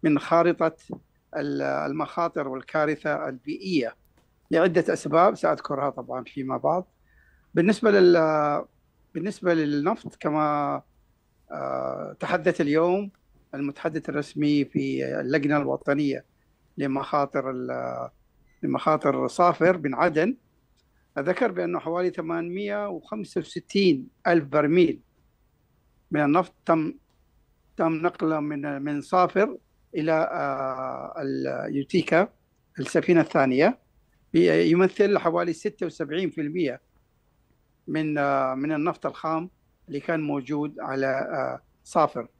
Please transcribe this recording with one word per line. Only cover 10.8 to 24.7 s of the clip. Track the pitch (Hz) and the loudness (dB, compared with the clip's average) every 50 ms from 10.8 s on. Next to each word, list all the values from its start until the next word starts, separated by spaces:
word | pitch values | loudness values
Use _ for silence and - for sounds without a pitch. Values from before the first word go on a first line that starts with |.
| - _ _ _ _ _ _ _ _ _ _ _ _ _ | -8 _ _ _ _ _ _ _ _ _ _ _ _ _
آه، | - - 69 67 67 65 65 65 65 - - - - _ | -10 -8 -6 -4 -4 -4 -4 -4 -6 -6 -8 -10 -10 _
تحدث | - - 175 180 156 185 165 - | -4 -2 -2 0 2 0 2 2
اليوم | 170 143 147 160 165 175 180 202 208 196 _ _ _ _ _ _ _ _ - | 0 2 2 2 2 2 2 0 -2 -6 _ _ _ _ _ _ _ _ -8
المتحدث | 139 143 143 143 - - 165 156 160 - - | -6 -6 -6 -6 -4 -6 -6 -6 -4 -8 -6
الرسمي | 160 147 147 - - 151 151 147 147 147 139 | -6 -6 -6 -6 -4 -2 0 2 2 2 0
في | - _ 143 139 135 135 131 135 131 135 - | 0 _ -2 -2 -2 -2 -4 -4 -4 -4 -4
اللجنة | 135 123 143 156 139 143 151 | -2 0 0 0 2 2 2
الوطنية | 147 143 135 135 139 - - 139 143 151 139 135 135 - _ _ _ _ _ _ _ _ _ _ | 2 0 0 -4 -4 -2 -2 0 0 0 -2 -2 -4 -8 _ _ _ _ _ _ _ _ _ _
لمخاطر | - 143 139 131 139 135 - - 147 139 139 - 147 127 135 | -6 -4 -4 -2 -4 -4 -2 0 0 0 0 -2 -4 -4 -4
ال-، | 131 127 127 127 127 127 123 127 123 127 123 123 _ _ _ _ _ _ _ _ _ _ - | -6 -6 -6 -6 -6 -6 -6 -6 -6 -8 -10 -10 _ _ _ _ _ _ _ _ _ _ -4
لمخاطر | - 135 131 - 160 156 151 - 147 131 131 131 | -2 -2 0 2 2 0 2 2 0 0 0 -2
صافر | 127 - - 175 175 165 - 156 180 185 | -4 2 4 4 4 4 4 4 2 2
بن | 175 147 147 135 | 2 -2 -6 -2
عدن، | 120 160 175 151 156 165 214 269 _ _ _ _ _ _ _ _ _ _ _ _ _ _ _ _ 143 | 0 0 0 2 2 0 0 -2 _ _ _ _ _ _ _ _ _ _ _ _ _ _ _ _ -6
ذكر | 139 160 185 - 262 233 | -2 -2 -2 0 0 -2
بأنه | 185 175 180 170 175 - | -2 -2 -4 -4 -4 -6
حوالي | - 160 165 175 180 180 | -6 -4 -4 -2 -2 -4
ثمانمية | 175 - 165 165 170 170 170 175 175 190 208 202 202 208 208 202 | -4 -6 -8 -6 -6 -6 -6 -6 -6 -6 -6 -6 -6 -6 -6 -6
وخمسة | 185 160 - - 214 220 196 - - 196 | -8 -10 -10 -10 -10 -10 -10 -6 -6 -6
وستين | 151 - - 180 - _ - 202 196 185 156 131 - - _ _ _ | -6 -6 -10 -12 -12 _ 0 2 4 4 4 2 -2 -12 _ _ _
ألف | - 170 170 147 | 2 2 2 2
برميل | 139 135 151 147 143 | 2 0 2 2 4